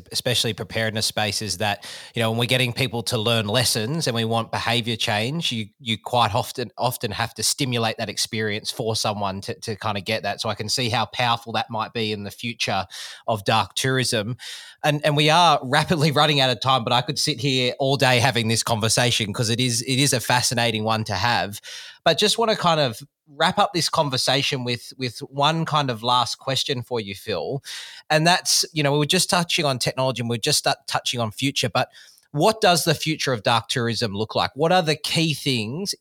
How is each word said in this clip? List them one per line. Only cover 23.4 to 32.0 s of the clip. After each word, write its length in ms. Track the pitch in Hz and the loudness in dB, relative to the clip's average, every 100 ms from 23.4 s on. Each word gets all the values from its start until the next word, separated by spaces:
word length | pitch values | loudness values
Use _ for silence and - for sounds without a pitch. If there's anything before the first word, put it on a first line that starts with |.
| 160 185 | 0 2
up 140 | 196 | 2
this 140 | 175 - | 2 0
conversation 800 | - 147 127 - 135 131 139 123 | 0 0 0 2 2 0 -2 -2
with, 260 | 120 - 127 | -4 -6 -8
with 220 | 127 - | -8 -8
one 440 | 143 139 143 165 | -8 0 0 2
kind 260 | 160 151 139 | 0 0 0
of 140 | 113 | -2
last 320 | 120 123 117 - | 0 2 2 -4
question 480 | - 131 - 127 | -4 -4 -2 -4
for 160 | 117 120 | -4 -6
you, 160 | 101 95 | -6 -8
Phil. 480 | - 90 76 135 - - - - - | -6 -4 -4 -6 -8 -12 -14 -16 -2
And 180 | 156 165 | 2 4
that's, 380 | 180 - - - | 2 2 0 0
you 100 | 151 | 0
know, 80 | 143 | 2
we 60 | 147 | 2
were 80 | 147 | 2
just 240 | 180 - | 2 2
touching 340 | 180 170 - | 0 0 0
on 160 | 147 127 | 0 0
technology 420 | - - 131 120 | -2 0 -2 -2
and 80 | 117 | -4
we 40 | |
we're 80 | 117 | -2
just 240 | - 139 147 | 0 0 0
tou-, 80 | 131 - | -2 -4
touching 360 | - - 123 | -4 -2 -2
on 100 | 113 | -4
future, 380 | - 139 135 120 | -2 -2 -2 0
but 220 | - - - | 0 -2 -6